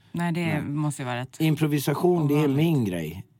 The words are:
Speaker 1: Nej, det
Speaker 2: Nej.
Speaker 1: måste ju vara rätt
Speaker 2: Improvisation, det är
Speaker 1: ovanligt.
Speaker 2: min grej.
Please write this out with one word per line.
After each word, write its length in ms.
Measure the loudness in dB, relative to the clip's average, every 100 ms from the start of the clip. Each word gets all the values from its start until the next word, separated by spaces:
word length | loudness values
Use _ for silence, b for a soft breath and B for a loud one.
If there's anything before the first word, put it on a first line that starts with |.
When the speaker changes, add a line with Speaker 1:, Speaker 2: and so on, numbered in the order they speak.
| b
Speaker 1:
Nej, 200 | -6 -4
det 140 | -2 -2
Speaker 2:
Nej. 160 | -2
Speaker 1:
måste 400 | -4 -2 -2 -4
ju 40 | -6
vara 100 | -6
rätt 200 | -8 -2
Speaker 2:
Improvisation, 880 | 0 2 2 0 0 0 2 2 2
det 60 |
är 40 | 2
Speaker 1:
ovanligt. 180 | 2 2
Speaker 2:
min 280 | 2 2
grej. 400 | 0 -2 -6 -10 -16 _